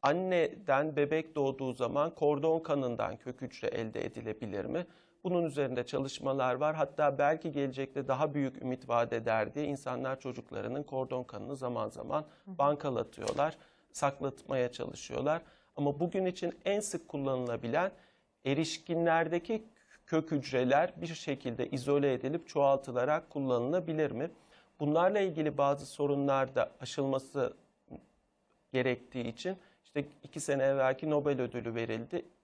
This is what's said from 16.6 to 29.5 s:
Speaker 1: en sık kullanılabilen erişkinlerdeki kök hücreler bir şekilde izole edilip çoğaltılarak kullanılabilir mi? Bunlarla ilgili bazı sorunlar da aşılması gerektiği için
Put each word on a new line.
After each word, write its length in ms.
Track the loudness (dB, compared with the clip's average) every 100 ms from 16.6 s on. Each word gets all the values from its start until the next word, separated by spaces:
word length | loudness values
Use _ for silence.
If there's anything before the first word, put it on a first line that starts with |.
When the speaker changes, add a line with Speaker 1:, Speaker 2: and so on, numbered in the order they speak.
Speaker 1:
en 160 | 0 0
sık 280 | 0 -6 -6
kullanılabilen 840 | -4 0 0 0 -2 0 0 0 -4 _ _ _ _
erişkinlerdeki 1200 | -2 0 0 -4 -4 0 4 4 2 0 -2 -4 -4 _ _ -20 _
kök 240 | 0 2
hücreler 600 | -2 0 2 4 4 4 -2
bir 100 | -8
şekilde 640 | -8 -4 -4 -4 -4 -4
izole 420 | -2 2 4 4
edilip 360 | 2 0 -4 -4
çoğaltılarak 840 | 2 4 4 0 -2 2 0 -2
kullanılabilir 800 | -4 2 2 2 0 0 0 0
mi? 200 | 0 -6 -6 _ -20 _ _
Bunlarla 400 | 2 4 6 4
ilgili 380 | 0 0 -2 2
bazı 280 | 2 2 -4
sorunlar 680 | -2 0 2 2 2 2
da 160 | 0 -2 -2
aşılması 720 | -10 -2 0 0 -2 -2 -2 -4 _ _ _ -18 _ _ _ _ _ _ _
gerektiği 520 | 0 2 0 -4 -6
için 320 | -6 -4 -6